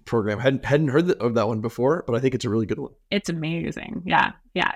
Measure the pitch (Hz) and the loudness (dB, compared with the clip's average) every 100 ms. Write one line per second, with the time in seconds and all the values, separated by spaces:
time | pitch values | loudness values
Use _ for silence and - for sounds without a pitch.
0 | - 117 104 107 131 135 - 147 156 135 | -2 -2 0 2 2 0 2 2 4 2
1 | 175 - 120 117 107 110 110 - 127 170 | 2 0 0 2 0 0 -4 0 0 0
2 | - 117 135 127 120 110 107 110 139 - | 0 0 0 0 0 0 0 -4 -8 -14
3 | _ 202 - 170 156 170 151 - - - | _ -2 -2 -6 -4 -4 -6 -8 -10 -10
4 | 180 160 - - _ 185 180 | 0 2 2 -2 _ -2 -2